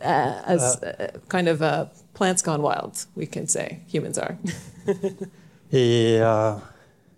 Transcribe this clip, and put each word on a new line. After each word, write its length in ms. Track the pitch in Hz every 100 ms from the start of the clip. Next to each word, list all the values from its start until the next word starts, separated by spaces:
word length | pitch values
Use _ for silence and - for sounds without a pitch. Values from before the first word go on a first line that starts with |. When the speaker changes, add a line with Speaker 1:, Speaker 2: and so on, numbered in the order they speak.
Speaker 1:
as, 600 | - 147 131 98 - 175 123 123
Speaker 2:
Uh, 40 | - -
Speaker 1:
uh, 200 | - - -
kind 180 | 185 170
of, 160 | 156
uh, 220 | 160 151 143 - -
plants 280 | - 185 185
gone 180 | - 151
wild, 460 | 143 - - - -
we 120 | - -
can 200 | - -
say, 320 | - - - -
humans 320 | 160 - -
are. 180 | - - 180 - - -
<laughs> 840 | - 190 196 185 185 - - - -
Speaker 2:
Yeah. 920 | 135 120 117 113 113 113 107 110 104 - - - _ _